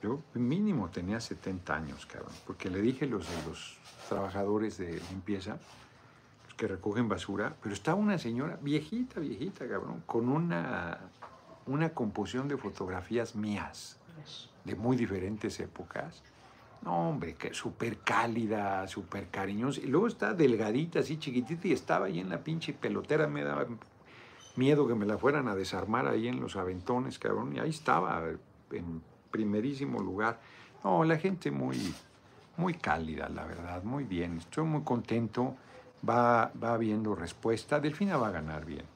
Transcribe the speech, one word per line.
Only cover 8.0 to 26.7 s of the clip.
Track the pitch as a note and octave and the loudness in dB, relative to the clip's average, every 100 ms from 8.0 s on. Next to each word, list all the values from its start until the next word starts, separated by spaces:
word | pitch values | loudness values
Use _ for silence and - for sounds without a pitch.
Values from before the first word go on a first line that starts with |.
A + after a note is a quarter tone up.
| G#3 F#3 | 4 2
señora | A#2+ A#2 D3+ - | 0 -2 -2 -4
viejita, | C#3+ D3 D3+ A3+ B3 - | 0 0 0 -4 -4 -4
viejita, | D3+ A2 F3+ - B2+ | -6 -4 -6 -6 -4
cabrón, | G2+ - - - | -4 -4 -8 0
con | A#2 A#2+ | 2 4
una, | D3 E3+ E3+ D3+ G#2+ E2+ - F#2 - - - - - - | 2 2 0 0 -2 -4 -6 -12 -16 -18 -18 -20 -16 -2
una | C#3 D#3+ | 2 2
composición | D#3+ A2+ G#2 G2+ B2 C#3 | 0 -2 0 -2 0 0
de | C#3 | -2
fotografías | G2+ - F#2+ F#2 F2 A2+ A2+ G#2+ | -4 -4 -4 -4 -2 -2 0 -2
mías, | G#2+ G2+ D2 - - - - - - - - - | -2 -2 -4 -10 -16 -18 -20 -18 -16 -14 -16 -14
de | - F2+ | -8 -2
muy | A#2 B2+ | 2 4
diferentes | A2 F#2+ F#2+ G#2+ A2 - | 2 0 -2 -2 -4 -4
épocas. | F2 - F2 - D#3+ - - - - - - - | -8 -8 -10 -6 -8 -10 -20 -20 -20 -20 -20 -12
No, | - F3 E3+ | -2 2 2
hombre, | D3+ E2 - | 0 -4 -6
que | - | -6
súper | - A#2+ - A#2 G#2 | -4 -6 -2 -2 -2
cálida, | - G#2 A#2 A#2 A2 G#2+ G2+ F#2+ F#2+ | 0 2 2 2 0 2 0 0 -2
súper | - F2+ G2 F#2 | -8 -6 -8 -6
cariñosa. | - G2 G2+ B2 - | -4 -2 0 0 -2
Y | C#3+ | 2
luego | C#3 A3+ | 4 4
está | - - | 2 -2
delgadita, | F#3 D3 A2+ G#2+ A#2 E3 E3+ | 6 6 6 4 2 2 2
así | C3 D#3+ | 0 -2
chiquitita, | - B2 B2 E3 F#3+ | -2 -2 0 -2 2
y | |
estaba | B2+ - E3 - | 2 4 2 2
ahí | E3+ | 0
en | F#3 | -2
la | E3 | -4
pinche | D#3+ D#3+ - | -2 -2 -2
pelotera. | C#3 - - - D3+ D3+ | -4 -2 -2 2 2 2
Me | D3 | 0
daba | C#3+ C#3+ C#3+ A2+ - - - - - - - - | -2 0 -2 -4 -12 -20 -20 -20 -20 -20 -10 2
miedo | C3 D3 C3 | 6 6 6
que | A#2 | 4
me | G#2 | 2
la | G#2 | 4
fueran | B2 D3 B2+ | 4 4 2
a | G2 | 0
desarmar | F#2 F#2+ G2 A2+ C3+ | -2 -2 0 2 4
ahí | A2 A#2 | 2 2
en | B2+ | -2
los | A#2+ G2+ | -2 -2
aventones, | F2+ | -2